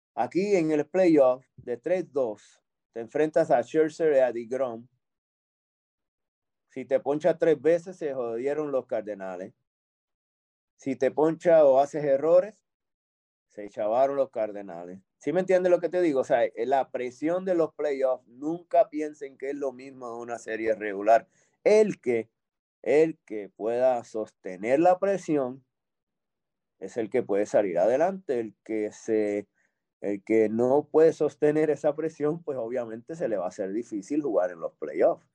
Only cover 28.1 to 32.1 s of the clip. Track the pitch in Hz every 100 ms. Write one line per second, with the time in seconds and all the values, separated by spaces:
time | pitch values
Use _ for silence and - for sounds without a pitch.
28.1 | 190 - 123 113 - - 110 107 - -
29.1 | 110 104 104 101 _ _ _ _ _ 98
30.1 | 101 - 110 107 110 123 143 - 156 160
31.1 | 151 147 - 151 151 156 143 156 147 156